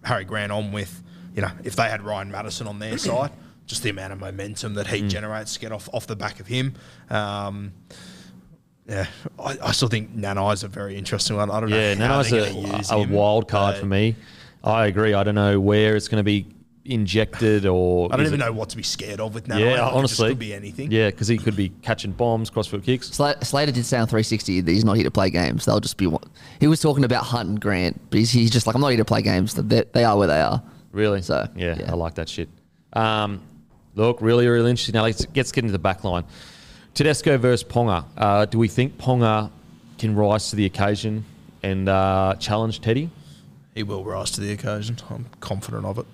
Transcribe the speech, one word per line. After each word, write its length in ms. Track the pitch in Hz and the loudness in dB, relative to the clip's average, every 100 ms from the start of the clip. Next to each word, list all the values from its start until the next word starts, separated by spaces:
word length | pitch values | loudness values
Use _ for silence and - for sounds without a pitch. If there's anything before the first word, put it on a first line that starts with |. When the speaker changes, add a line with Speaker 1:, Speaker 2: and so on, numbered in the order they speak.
Speaker 1:
Harry 200 | - 123 | -2 -4
Grant 260 | 92 110 104 | -4 -6 -4
on 200 | 104 107 | -6 -6
with, 300 | 101 101 - - - - | -6 -8 -12 -20 -20 -12
you 80 | - | -6
know, 80 | 98 - | -6 -6
if 120 | - - | -8 -2
they 120 | 117 | -2
had 120 | 110 | -2
Ryan 280 | 101 104 98 | -6 -8 -8
Madison 360 | 101 107 - 107 | -10 -10 -10 -10
on 120 | 104 | -10
their 180 | 107 110 | -8 -6
<clears throat> 100 | - | -4
side, 240 | 117 143 - - - - | -2 -4 -8 -20 -20 -12
just 160 | - | -6
the 80 | 113 | -6
amount 240 | 98 95 | -6 -10
of 60 | 98 | -12
momentum 540 | 95 98 101 101 113 | -12 -10 -10 -10 -8
that 120 | 104 98 | -6 -4
he 160 | 107 | -2
Speaker 2:
Mm. 80 | 101 | -2
Speaker 1:
generates 440 | 98 107 107 110 | -4 -6 -10 -10
to 60 | - | -12
get 120 | 113 | -10
off, 160 | 107 - | -12 -8
off 140 | 120 - | -10 -8
the 100 | 107 | -8
back 240 | 104 - | -8 -10
of 60 | 98 | -6
him. 280 | 127 135 131 - - - | -4 -4 -8 -20 -20 -6
Um, 640 | 110 104 101 101 101 101 92 _ - - - - - - - _ _ - | -6 -4 -6 -8 -10 -14 -16 _ -20 -20 -20 -20 -20 -20 -20 _ _ -10
yeah, 180 | 101 92 - - - | -6 -6 -8 -16 -10
I, 180 | 120 139 | -8 -6
I 100 | 120 | -2
still 160 | - 127 | 0 0
think 260 | 113 107 117 | 0 -4 -6
Nanai's 480 | 101 98 101 101 | -4 -2 0 -2
a 40 | 104 | -4
very 280 | 98 101 98 | -10 -10 -8
interesting 400 | 92 101 - 107 | -6 -4 -2 0
one. 140 | 104 | 0
I 80 | 104 | -2
don't 80 | 110 | 0
Speaker 2:
Yeah, 240 | 107 104 | 2 2
Speaker 1:
know 120 | 98 117 | 2 2
how 140 | 139 | 2
Speaker 2:
Nanai's 100 | 117 | 4
Speaker 1:
they're 200 | 117 101 | 2 0
Speaker 2:
a, 20 | |
Speaker 1:
gonna 240 | 98 101 - | -4 -6 -4
use 120 | 101 | 0
Speaker 2:
a 80 | 110 | 0
Speaker 1:
him, 120 | 101 | 2
Speaker 2:
wild 360 | 101 104 110 107 | 2 4 2 2
card 280 | 104 98 98 | 0 0 0
Speaker 1:
but 40 | |
Speaker 2:
for 60 | 98 | 0
me. 300 | 98 110 113 - - - - | 2 2 0 -10 -20 -20 -6
I 220 | - 110 107 | 0 2 2
agree. 280 | 95 110 | 4 4
I 80 | 101 | 4
don't 140 | 98 104 | 2 2
know 240 | 101 101 | 4 4
where 340 | 98 104 110 | 4 4 4
it's 140 | 107 - | 2 0
gonna 160 | 110 | 0
be 220 | 101 104 - - _ _ | 2 0 -2 -16 _ _
injected 800 | - 120 101 104 107 - 110 107 | -4 -2 2 2 0 2 2 4
or 440 | 98 92 90 90 87 | 4 2 4 2 2
Speaker 1:
I 40 | 131 | 2
don't 100 | 151 | 0
Speaker 2:
is 60 | |
Speaker 1:
even 80 | 143 | 0
Speaker 2:
it 40 | |
Speaker 1:
know 80 | 117 | -2
what 180 | 110 113 | -4 -8
to 60 | 113 | -8
be 60 | |
scared 380 | 98 - - 101 | -8 -8 -8 -8
of 140 | 110 | -8
with 120 | 110 104 | -8 -4
Nanai. 140 | 110 | 2
Speaker 2:
Yeah, 40 | |
Speaker 1:
I 40 | 113 | 2
think 80 | 127 | 2
it 80 | |
just 100 | 120 | 2
Speaker 2:
honestly. 340 | 127 135 - 113 | 2 0 2 0
Speaker 1:
could 80 | 127 | 0
be 120 | 110 | -6
anything. 380 | 101 101 - 135 | -10 -10 -10 0
Speaker 2:
Yeah, 220 | 110 107 | 2 2
'cause 160 | 95 104 | 0 0
he 100 | 113 | 2
could 160 | 104 | 0
be 140 | 98 95 - | 0 -2 -4
catching 280 | - 110 104 | -4 -4 -4
bombs, 400 | 92 120 113 113 | -2 0 0 -2
crossfield 320 | - 104 101 | -4 -4 -4
kicks. 260 | 98 127 - | -2 -2 -2
Speaker 3:
Sla-, 320 | - 143 147 | -2 0 0
Slater 260 | - 139 147 | -2 0 0
did 160 | 127 117 | 0 0
say 120 | 127 | 0
on 100 | 113 | 2
three 160 | 110 | 0
sixty 360 | 107 107 - 92 | 0 -2 0 0
that 100 | 90 | 2
he's 140 | 95 | 4
not 100 | 113 | 4
here 100 | 107 | 4
to 80 | 80 | 2
play 180 | - 95 | 2 2
games. 340 | 87 80 60 | 2 0 0
They'll 140 | - 107 | 0 0
just 160 | - - | 0 0
be 120 | 92 | 0
wa-, 100 | 78 - - - - | 0 -6 -20 -20 0
he 80 | 147 | 2
was 140 | 160 | 4
talking 240 | 156 139 | 2 2
about 180 | 131 120 | 2 2
Hunt 260 | 120 120 92 | 0 -4 -2
and 120 | 104 | -2
Grant, 400 | 104 92 90 - - | 0 2 0 -2 -2
but 80 | - | 2
he's, 140 | 113 | 4
he's 180 | 123 113 | 4 4
just 160 | 113 110 | 4 2
like, 80 | |
"I'm 80 | 117 | 2
not 60 | 143 | 2
here 80 | 120 | 2
to 60 | |
play 180 | 110 107 | 2 2
games. 320 | 104 92 104 | 2 2 0
They, 300 | - 107 113 - | -2 2 2 2
they 100 | 127 | 2
are 140 | 117 104 | 4 4
where 80 | 95 | 4
they 140 | 76 | 4
are." 200 | 65 117 - - - | 2 0 -4 -20 -12
Speaker 2:
Really? 320 | 101 107 98 | -2 0 0
Speaker 3:
So, 260 | 90 69 - 90 | 0 -2 -2 -4
Speaker 2:
Yeah, 200 | 87 82 | -4 -4
Speaker 3:
yeah. 140 | 87 | -4
Speaker 2:
I 20 | |
like 220 | 85 82 80 | -2 -4 -6
that 120 | 82 | -8
shit. 200 | - 80 - _ _ _ | -8 -10 -12 _ _ _
Um, 460 | 113 110 107 104 98 - - _ _ _ | -2 0 0 -2 -6 -12 -20 _ _ _
look, 260 | 101 113 120 | 0 2 2
really, 260 | 110 120 120 | 2 4 6
really 200 | 120 117 | 4 4
interesting. 240 | 120 - | 2 0
Now, 100 | 110 | 0
let's, 200 | 110 110 - - | 0 0 -2 -2
let's 160 | 127 | 0
get 100 | - | 0
into 80 | 117 | 0
the 60 | 95 | 0
back 240 | 95 92 | 0 -2
line. 200 | 101 87 82 - - - - - - | -2 -2 -4 -14 -20 -20 -20 -20 -14
Tedesco 440 | - 147 147 - 139 | 0 0 2 2 4
versus 280 | 123 123 - | 4 2 0
Ponga. 380 | 120 120 87 71 - | 0 2 0 -2 -2
Uh, 260 | 104 101 | 2 4
do 140 | 107 110 | 4 2
we 100 | 117 | 2
think 300 | - 131 - | 2 0 0
Ponga 520 | 127 127 113 107 107 - - - - - | 0 4 4 2 -2 -10 -20 -20 -20 -4
can 180 | 110 | 0
rise 360 | 104 104 107 - | 2 4 2 0
to 60 | 104 | 0
the 100 | 98 | 0
occasion 580 | - 101 104 110 107 107 - - - | 2 0 0 -2 -4 -8 -16 -20 -8
and, 260 | 98 95 95 | -4 0 2
uh, 460 | 95 95 95 95 98 | 4 4 4 2 0
challenge 440 | - 107 113 107 | -2 0 0 -2
Teddy? 260 | 110 120 165 - - - - - _ | 0 0 -2 -10 -20 -20 -20 -20 _
Speaker 1:
He 80 | 113 | -10
will 220 | 101 98 | -8 -6
rise 260 | 98 95 92 | -6 -6 -6
to 100 | - | -6
the 100 | 101 | -6
occasion. 460 | 104 113 104 107 120 - | -4 -4 -4 -6 -8 -10
I'm 160 | 113 120 - | -12 -12 -14
confident 460 | - 101 - 110 98 | -8 -8 -6 -8 -6
of 100 | 101 | -8
it. 60 | - | -10